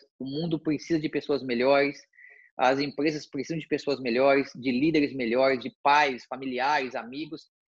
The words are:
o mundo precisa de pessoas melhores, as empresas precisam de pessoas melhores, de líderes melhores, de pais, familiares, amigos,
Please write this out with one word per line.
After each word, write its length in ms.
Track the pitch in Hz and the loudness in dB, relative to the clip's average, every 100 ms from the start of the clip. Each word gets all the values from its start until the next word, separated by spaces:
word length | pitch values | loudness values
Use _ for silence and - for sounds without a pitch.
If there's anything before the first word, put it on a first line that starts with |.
| _ - | _ -14
o 60 | |
mundo 340 | 131 139 170 160 | -8 -6 -4 -2
precisa 400 | - - - 165 | -2 -4 -2 -2
de 100 | 151 | -2
pessoas 360 | 147 - 139 | -4 -2 -4
melhores, 580 | 127 120 131 139 143 143 _ _ - - _ - | -2 0 4 4 2 -2 _ _ -20 -20 _ 0
as 220 | 127 135 | 2 2
empresas 440 | 147 - 151 151 - | -2 0 -2 -2 -8
precisam 320 | 143 127 165 | -10 -6 -6
de 100 | - | -4
pessoas 320 | 147 - 139 | -4 -2 -4
melhores, 500 | 127 117 139 139 135 | 0 2 4 4 0
de 180 | - 127 | -6 -2
líderes 420 | 123 156 156 139 | 0 2 2 0
melhores, 460 | 131 117 123 135 131 | -2 -2 2 2 2
de 100 | 117 - | -4 -2
pais, 420 | 143 147 143 120 | 2 4 4 -2
familiares, 720 | - 127 135 123 135 151 127 127 | -10 -10 -8 -4 0 0 -2 -8
amigos, 560 | 113 139 156 156 - _ _ | -10 -12 -12 -12 -18 _ _